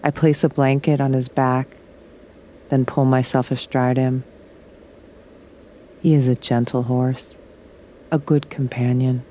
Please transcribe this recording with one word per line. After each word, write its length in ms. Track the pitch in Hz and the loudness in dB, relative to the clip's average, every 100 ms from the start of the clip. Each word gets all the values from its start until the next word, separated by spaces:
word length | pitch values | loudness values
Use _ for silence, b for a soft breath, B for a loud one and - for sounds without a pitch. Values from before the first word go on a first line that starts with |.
I 80 | 151 | -2
place 320 | - 160 147 | 2 2 2
a 60 | 156 | 0
blanket 500 | - 135 139 139 147 | 2 0 2 0 0
on 140 | 139 | 0
his 160 | 131 127 | -2 -2
back, 480 | - 131 127 135 - - - - - - - - - - | -2 0 0 -4 -14 -20 -20 -20 -20 -20 -20 -20 -20 -2
then 180 | 135 127 | 0 0
pull 200 | - 131 | 0 2
myself 460 | 131 131 135 123 | 2 0 -2 -2
astride 440 | 127 - 131 127 127 | -6 -4 -2 0 0
him. 300 | 131 131 - - - - - - - - - - - - - - - - - - | 0 -2 -6 -20 -20 -20 -20 -20 -20 -20 -20 -20 -20 -20 -20 -20 -20 -20 -20 -4
He 120 | 165 | 2
is 140 | 151 127 | 4 4
a 80 | 123 | 0
gentle 480 | - 120 120 127 | 0 -2 0 -2
horse, 540 | 120 127 127 127 - - - - - - - - - | -2 0 0 -4 -10 -20 -20 -20 -20 -20 -20 -20 -4
a 80 | 160 | -4
good 300 | 143 147 - | 0 0 0
companion. 760 | - 127 - 123 123 131 127 123 | -6 -6 -2 0 0 0 -2 -6